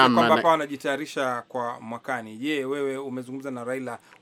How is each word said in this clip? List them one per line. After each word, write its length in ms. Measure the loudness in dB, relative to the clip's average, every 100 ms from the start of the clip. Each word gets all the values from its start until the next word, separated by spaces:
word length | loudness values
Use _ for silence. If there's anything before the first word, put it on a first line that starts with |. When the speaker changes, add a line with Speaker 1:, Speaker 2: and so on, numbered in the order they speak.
Speaker 1:
naam, 140 | 8
Speaker 2:
kwamba 140 | 8 6
Speaker 1:
na- 80 | 6
Speaker 2:
hapa 120 | 6
wanajitayarisha 920 | 4 2 -6 -4 -4 -4 -4 -2 -2 -6
kwa 320 | -6 -4 -6
mwakani. 560 | -8 -8 -6 -6 -6 -6
Je, 280 | -2 -2
wewe 340 | -2 -2 -2 -4
umezungumza 520 | -6 -8 -8 -10 -8
na 140 | -8
Raila, 340 | -6 -6 -6 -8 -12 -16